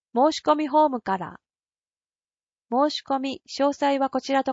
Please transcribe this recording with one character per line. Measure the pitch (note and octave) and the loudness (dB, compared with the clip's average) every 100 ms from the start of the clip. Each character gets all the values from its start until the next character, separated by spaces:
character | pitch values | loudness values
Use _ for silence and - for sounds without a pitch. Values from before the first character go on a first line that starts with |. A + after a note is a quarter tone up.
| _ | _
申 | A#3 D4+ | 2 2
し | - | 2
込 | - D4+ | 0 0
み | D4+ | 2
フ | D4+ | 2
ォ | D4+ | 2
ー | |
ム | B3 | 0
か | - F#3+ | -4 -4
ら。 | E3+ F3+ _ _ _ _ _ _ _ _ _ _ _ _ - | -6 -14 _ _ _ _ _ _ _ _ _ _ _ _ -4
申 | A#3+ D4+ | 0 0
し | - | -2
込 | - C4+ | -6 -4
み、 | C4+ - - | -4 -10 -12
詳 | - C#4 | -2 -2
細 | C#4 C#4+ C#4 | 0 0 0
は | C4+ | -2
こ | B3+ | -4
ち | - | 0
ら | C4+ | 0
と | C4 | 0